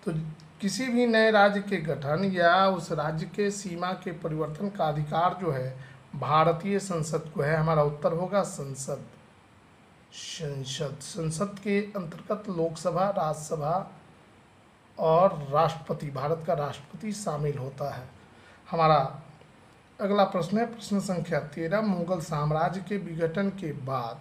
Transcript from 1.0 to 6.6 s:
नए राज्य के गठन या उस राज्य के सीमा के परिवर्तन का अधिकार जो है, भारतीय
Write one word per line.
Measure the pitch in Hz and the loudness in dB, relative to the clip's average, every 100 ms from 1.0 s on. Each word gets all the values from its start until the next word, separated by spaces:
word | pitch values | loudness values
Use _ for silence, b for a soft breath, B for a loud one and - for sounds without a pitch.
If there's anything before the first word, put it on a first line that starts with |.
| 240 | 4
नए | 226 220 | 6 6
राज्य | 214 202 202 | 8 6 6
के | 202 196 | -2 -2
गठन | 156 143 139 156 196 | -2 -4 0 0 0
या | 185 170 180 196 | 4 6 6 6
उस | 185 165 | 2 -2
राज्य | 160 151 160 190 | -2 -2 -2 -6
के | - 202 | -2 -2
सीमा | 202 190 170 180 | -2 -8 -4 -4
के | 185 - | -4 -6
परिवर्तन | 160 160 156 151 151 202 | -6 -4 -2 -4 -4 -6
का | - 160 | 0 0
अधिकार | 151 147 156 180 180 | 0 -2 2 2 2
जो | 180 | -2
है, | 131 131 - B B B 147 | -2 -4 -8 B B B -8
भारतीय | 127 151 160 160 | 2 4 6 2